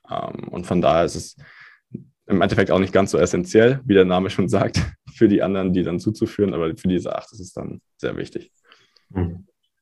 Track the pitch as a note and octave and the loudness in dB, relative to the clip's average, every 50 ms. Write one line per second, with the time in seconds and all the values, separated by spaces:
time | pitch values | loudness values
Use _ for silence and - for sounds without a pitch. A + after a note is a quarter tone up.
0 | _ _ - G1+ G1+ - - - - - - - - - F#2+ F2+ D#2 C2+ D#2 E2+ | _ _ -10 -8 -8 -8 -10 -12 -12 -12 -12 -12 -6 -2 -2 2 2 4 4 4
1 | E2+ D2+ - F2 - - - _ - - - - - - _ _ _ _ B2+ - | 2 0 -2 -8 -12 -12 -18 _ -20 -20 -20 -20 -20 -20 _ _ _ _ -20 -20
2 | - _ _ _ _ - G2+ F2+ F#2+ G2 - G#2+ G2 - D#2+ F#2 F#2+ F#2 - F#2 | -20 _ _ _ _ -2 0 2 2 2 2 2 2 2 2 2 0 2 2 2
3 | G2 - - D2+ F2+ F2+ - F2+ F2 - - A2 A2+ B2 C3+ C3+ - - G2+ F#2+ | 2 2 2 2 2 2 0 -2 -4 2 4 4 6 6 2 0 0 4 4 6
4 | F#2 F#2 F2+ F2+ F#2+ F#2 - - G2 E2+ - F#2+ F#2+ - - - - - - _ | 6 6 4 0 -2 -2 -2 -2 -2 0 0 0 0 0 0 -2 -4 -4 -8 _
5 | _ - - - A#2 G#2 G2+ - - F#2+ G2 F#2+ F#2+ F#2+ F2+ F#2 E2+ E2 F2 F2 | _ -20 0 2 2 4 4 2 0 0 -2 -2 -2 -2 0 0 -2 -2 -4 -4
6 | - A2 G#2+ - A2 - - - G2+ F#2+ - E2+ E2 D#2+ D#2+ - - F#2 F#2 F2 | -4 -4 -4 -4 -6 -6 -2 -2 -2 -2 0 -2 -4 -4 -6 -4 -2 -2 -2 -2
7 | - - - - - - - G#2+ F2+ F#2 - - - - - - _ _ _ _ | -2 -4 -8 -10 -12 -12 -18 -18 -18 -16 -14 -14 -14 -14 -14 -16 _ _ _ _
8 | - B1 - - - - - - - _ _ _ _ _ _ _ _ _ _ _ | -8 -8 -8 -8 -10 -10 -12 -14 -16 _ _ _ _ _ _ _ _ _ _ _
9 | _ _ - F#2 F2 E2+ F2 - - _ _ _ _ _ _ _ | _ _ -6 -6 -6 -6 -6 -12 -18 _ _ _ _ _ _ _